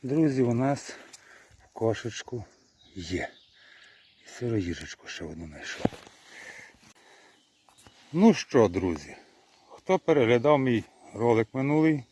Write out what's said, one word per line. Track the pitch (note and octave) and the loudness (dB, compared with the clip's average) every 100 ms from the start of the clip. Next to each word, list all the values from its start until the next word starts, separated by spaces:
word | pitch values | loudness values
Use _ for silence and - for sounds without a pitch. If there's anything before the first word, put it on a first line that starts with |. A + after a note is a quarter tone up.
друзі, | C3 D3 D#3 C3+ | -2 0 2 2
у | B2 | 2
нас | A#2 C3+ C#3 - - - - - - - _ | 2 0 -2 -8 -18 -20 -20 -20 -20 -20 _
в | _ | _
кошечку | - A2+ G#2 A#2 - - B2 G2+ _ _ _ _ - | -4 -2 -2 -6 -12 -12 -12 -14 _ _ _ _ -16
є. | E2+ F2+ - - _ _ - - - _ _ _ - | -8 -6 -6 -12 _ _ -20 -20 -20 _ _ _ -20
І | |
сироїжечку | - A#2+ A2+ F2 E2 - - - | -10 -4 -2 -2 -8 -10 -16 -16
ще | - E2 | -12 -12
одну | D#2 E2 | -12 -14
знайшов. | D2 - - - - - - - - - - - _ _ _ - - - _ _ _ _ _ - _ - | -14 -14 -8 -8 -8 -20 -20 -20 -20 -20 -20 -20 _ _ _ -20 -20 -20 _ _ _ _ _ -20 _ -8
Ну | D#3 A3 | 4 4
що, | E3 - C3+ G#2 | 4 2 4 4
друзі, | F2+ F#2 D#2+ - - - _ _ _ _ | 4 -2 -4 -8 -20 -20 _ _ _ _
хто | - - F#3 | -20 -2 -2
переглядав | - D3 A2+ A#2+ C3 D3 | 2 4 4 4 4 4
мій | C3 A2+ - _ - | 4 0 -2 _ -18
ролик | G2 A#2 A2+ A2 | -2 2 2 2
минулий | C3+ C#3 D3+ D#3+ D3+ A#2+ | -2 0 2 2 0 -6